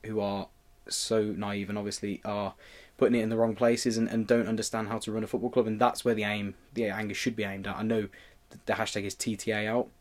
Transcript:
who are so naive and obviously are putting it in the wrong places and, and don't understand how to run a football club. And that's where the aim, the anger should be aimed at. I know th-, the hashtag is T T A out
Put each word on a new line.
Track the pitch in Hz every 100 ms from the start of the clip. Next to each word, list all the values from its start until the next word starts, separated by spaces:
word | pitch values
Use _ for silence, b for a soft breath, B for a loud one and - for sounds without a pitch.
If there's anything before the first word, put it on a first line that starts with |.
who | 117 107
are | 101 98 90 _ _ - -
so | - - 110
naive | 107 90 101 101 98
and | 104
obviously | 101 - 104 98
are | - 104 98 - B B B -
putting | 127 120
it |
in | 110
the | 113
wrong | 113
places | 107 120 117 123 113
and, | 113
and | 113 110
don't | 120 104
understand | 113 107 113 104
how | 110
to | -
run | 110
a | 107
football | 107 120
club. | 123 110
And | 107
that's | 120 -
where | 120
the | 107
aim, | 104 104 101 - -
the | - 110
anger | 98 107
should | 98 123 110
be |
aimed | 101 98 98
at. | 98
I |
know | 110 113 101 B B B _
th-, | - -
the |
hashtag | 107 110 107
is | 101
T | - - 104
T | -
A | 107 107
out | 120 - _